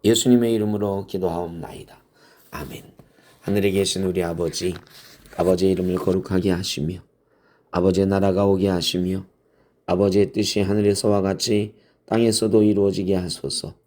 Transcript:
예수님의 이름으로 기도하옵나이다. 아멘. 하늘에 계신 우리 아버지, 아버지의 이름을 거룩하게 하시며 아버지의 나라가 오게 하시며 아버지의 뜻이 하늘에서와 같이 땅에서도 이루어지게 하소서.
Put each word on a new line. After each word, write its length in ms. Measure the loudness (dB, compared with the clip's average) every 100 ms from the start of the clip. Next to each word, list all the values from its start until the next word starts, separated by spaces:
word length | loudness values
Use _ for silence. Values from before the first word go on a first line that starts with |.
예수님의 520 | 2 2 4 4 4
이름으로 520 | 0 0 -2 -2 -4 -6
기도하옵나이다. 960 | -4 -4 -4 -8 -10 -14 -14 -18 -20 _ _ _ _ _
아멘. 320 | -14 -14 -14 -20 _ -20 _ _ _
하늘에 320 | -2 0 2
계신 320 | 0 0 -2
우리 180 | -2 -2
아버지, 520 | -4 -2 -4 -4 -6 -6 -14 -20 -20 -20 -20 -2
아버지의 360 | 2 4 2
이름을 240 | 2 0 -2
거룩하게 540 | 0 -2 0 -2 0
하시며 520 | -2 -4 -6 -6 -8 -14 _ _ _ _ _ _
아버지의 360 | 0 0 2 2
나라가 400 | 2 2 2 2
오게 220 | 2 2
하시며 580 | 0 -2 -2 -2 -4 -8 _ _ _ _ _
아버지의 480 | -4 2 2 4 2
뜻이 280 | 0 -2 0
하늘에서와 600 | 0 2 2 2 2 2
같이 540 | 0 -2 -2 -2 -2 -10 _ _ -4
땅에서도 560 | 2 2 2 2 4
이루어지게 520 | 4 4 0 0 -2 -2
하소서. 580 | -2 -8 -8 -8 -10 -16